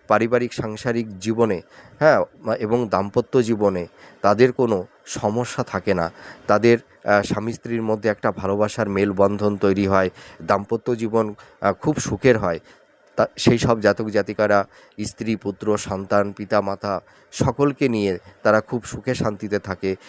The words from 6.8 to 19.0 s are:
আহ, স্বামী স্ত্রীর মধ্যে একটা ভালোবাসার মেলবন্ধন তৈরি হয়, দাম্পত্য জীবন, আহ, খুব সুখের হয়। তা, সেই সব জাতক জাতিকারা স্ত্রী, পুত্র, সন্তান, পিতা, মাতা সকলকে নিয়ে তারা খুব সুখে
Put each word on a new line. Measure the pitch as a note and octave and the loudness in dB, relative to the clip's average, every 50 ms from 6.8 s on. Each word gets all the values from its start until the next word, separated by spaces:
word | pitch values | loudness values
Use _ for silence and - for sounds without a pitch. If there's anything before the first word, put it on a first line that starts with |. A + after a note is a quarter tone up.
| - _ _ _ - | 0 _ _ _ -2
আহ, | - G#2 G2+ G2+ | 2 2 2 2
স্বামী | - - G#2 G#2 A#2 A2+ | 0 -4 -4 -4 -6 -8
স্ত্রীর | - - A#2 A#2 A2+ A2+ | -8 -8 -8 -6 -4 -2
মধ্যে | A2 A2 G#2+ G#2+ A2 | -2 -2 0 0 -2
একটা | G#2 - - A2 F#2 | -2 0 -2 -4 -4
ভালোবাসার | G2 G2 F#2+ G2 G#2 G#2+ G#2+ - - A2 G2+ | -2 -2 -2 0 0 0 -2 -2 -2 -4 -2
মেলবন্ধন | G2 G2 G2+ G2+ F#2+ F#2+ G2 G2+ G#2 G2+ G#2 G#2 G#2 | 0 0 0 0 2 2 2 2 2 0 -2 -2 -2
তৈরি | G2 G#2+ G2 F#2+ G2 G2+ | 0 0 0 2 2 2
হয়, | F#2+ F#2+ F#2+ F#2+ F2+ - - - - - - E2 | 2 2 2 2 0 -2 -8 -20 -20 -20 -10 -2
দাম্পত্য | D#2+ G#2 G2 G2+ - A#2 A2 - B2+ B2 | 0 0 0 0 -2 -6 -4 -2 -2 -4
জীবন, | A2 A2+ G#2+ A2 A2+ A2 G#2+ G2+ - - - _ - | -2 -2 -2 0 0 0 -2 -4 -12 -18 -20 _ -4
আহ, | - G2+ F#2 | -2 -2 -2
খুব | - - D#3+ D3+ | 0 -2 -4 -2
সুখের | - - - A2+ F#2+ - C3 A#2 G#2+ | -2 -4 -6 -4 0 4 4 4 4
হয়। | G2 F2 E2 D#2+ - - - _ _ _ _ _ _ _ - | 2 -2 -4 -4 -8 -16 -20 _ _ _ _ _ _ _ -2
তা, | - A2+ - - | 0 0 0 -2
সেই | - - - B2 A2+ | 0 2 2 2 4
সব | - B2 A#2 A2 | 4 2 0 2
জাতক | G#2 G2+ G2+ - A2 G#2+ | 2 0 0 -2 -4 -4
জাতিকারা | G#2 G#2 G2 G#2+ G#2 A2 G#2+ G#2 G2+ G2+ G2 - _ - - _ _ - G#2+ | -2 -2 -2 -2 -2 0 0 2 2 2 0 -2 _ -20 -20 _ _ -10 -10
স্ত্রী, | G#2+ - - A2+ A2 A2 | -10 -10 -8 -4 -4 -4
পুত্র, | G2 - G2+ G2 - G#2+ G#2+ G#2 | -4 -4 -6 -8 -6 -2 -2 -2
সন্তান, | G2+ - G#2+ G2+ F#2+ G2 F#2 G#2 G2+ G2+ G2+ G2 | -2 -2 -6 -6 -6 -4 0 0 0 0 0 -4
পিতা, | - G#2 F#2 A2 G#2 | -10 -6 -2 0 0
মাতা | G2 G2 G2 - - G#2 G2 F2+ - _ _ _ _ _ - | 0 -2 -4 -6 -6 -6 -6 -6 -8 _ _ _ _ _ -4
সকলকে | - - C3 A#2 - C#3+ C#3+ C3+ - C#3+ C3 | -2 0 0 0 0 0 0 0 0 -2 0
নিয়ে | A2+ G#2+ G2+ G2 F2+ F2 - - - _ - | 0 0 0 0 -2 -4 -8 -16 -12 _ 0
তারা | A2 G#2+ A2 | 2 2 2
খুব | - - B2+ A#2+ - | 2 0 -6 -6 -6
সুখে | - - - | -8 -12 -8